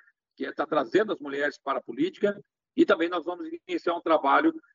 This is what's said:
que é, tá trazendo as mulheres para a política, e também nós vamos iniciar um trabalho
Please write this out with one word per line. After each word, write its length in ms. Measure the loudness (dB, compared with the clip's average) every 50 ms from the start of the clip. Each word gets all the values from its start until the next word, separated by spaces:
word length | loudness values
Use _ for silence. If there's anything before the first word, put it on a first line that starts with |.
| _ _ _ _ _ _ _
que 120 | -10 -10
é, 60 | -8
tá 140 | -4 -6 -4
trazendo 460 | 0 0 -2 0 2 2 0 2 0
as 80 | -4 -6
mulheres 380 | -6 -8 -4 -2 -2 -2 -4 -4
para 180 | -6 -4 -4 -4
a 20 |
política, 600 | -6 -8 -2 -2 -2 -2 -2 -2 -2 -2 -2 -4 -14 _ _ _ _ _ 2
e 120 | 2 4
também 240 | 4 4 2 2 -2
nós 140 | -2 -4 -4
vamos 200 | -6 -8 -8 -8 -10 -10 -12 _ -8
iniciar 260 | -8 -4 -2 -2 -4
um 60 | -2
trabalho 540 | 0 2 2 2 4 4 4 4 4 2 0 -2 _ _ _